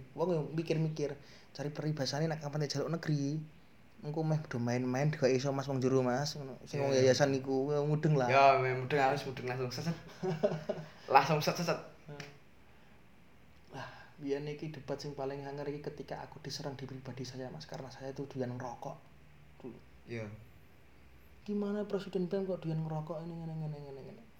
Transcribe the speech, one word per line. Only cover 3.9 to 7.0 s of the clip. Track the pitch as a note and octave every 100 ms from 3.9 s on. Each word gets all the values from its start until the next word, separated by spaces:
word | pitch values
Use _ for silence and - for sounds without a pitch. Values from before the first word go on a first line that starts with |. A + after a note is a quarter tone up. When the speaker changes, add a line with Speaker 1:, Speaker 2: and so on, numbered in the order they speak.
| -
Speaker 1:
Engko | D#3 D#3 D#3
meh | D#3 D#3
do | B2+
main-main | A#2+ B2 B2+ B2+ D3
gak | D3+ C3
iso, | C3 C#3
Mas, | C#3 C3+
wong | C3+
jero, | B2+ C3
Mas. | B2+ B2 D3+ D#3
Ngono. | C3+ B2 -
Sing | C#3+
wong | C#3
Speaker 2:
Iya, | C3+